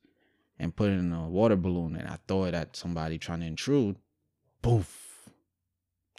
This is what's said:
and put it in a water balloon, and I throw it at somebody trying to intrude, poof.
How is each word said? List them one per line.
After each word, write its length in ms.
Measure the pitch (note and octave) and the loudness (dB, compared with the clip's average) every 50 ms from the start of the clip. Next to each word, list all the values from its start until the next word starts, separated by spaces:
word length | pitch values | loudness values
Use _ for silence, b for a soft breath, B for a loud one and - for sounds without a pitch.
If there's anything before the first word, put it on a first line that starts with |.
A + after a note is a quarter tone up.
| _ _ _ _ _ _ _ _ _ _ _ - | _ _ _ _ _ _ _ _ _ _ _ -8
and 180 | - F2 - | -6 -6 -2
put 140 | - G#2+ G2+ | 0 2 2
it 40 | G2 | 2
in 180 | F#2 F2+ F2 E2+ | 2 2 0 0
a 140 | E2 D#2+ E2 | -2 -4 -2
water 260 | F2+ F#2+ A2 A2+ G#2 | 2 4 4 6 6
balloon, 400 | F#2+ E2+ F#2 F2 F2 E2+ D#2+ D#2 | 4 2 2 0 0 -2 -4 -4
and 120 | D#2 - - | -6 -8 -8
I 100 | - - - - | -10 -10 -6 -2
throw 180 | F#2+ F#2+ F#2+ | 0 0 0
it 80 | F2+ E2+ | 0 0
at 200 | E2+ D#2 - - | -2 -4 -6 -8
somebody 420 | - - F2+ E2+ D#2+ D#2+ D#2+ D#2+ D#2 | -8 -6 -6 -4 -4 -4 -4 -4 -6
trying 220 | - - E2+ E2+ | -6 -6 -6 -6
to 40 | E2+ | -4
intrude, 520 | E2 D#2+ - - - C#3+ C#3+ A#2 G2+ G2 - _ _ _ _ _ _ _ _ _ _ _ _ - | -6 -6 -4 -2 0 2 2 2 2 0 -4 _ _ _ _ _ _ _ _ _ _ _ _ 2
poof. 680 | A#2+ A#2+ G#2+ F2 - - - - - - - - - - _ _ _ _ _ _ _ _ _ _ _ _ _ _ _ _ | 4 4 4 2 0 -8 -16 -20 -20 -20 -20 -20 -20 -20 _ _ _ _ _ _ _ _ _ _ _ _ _ _ _ _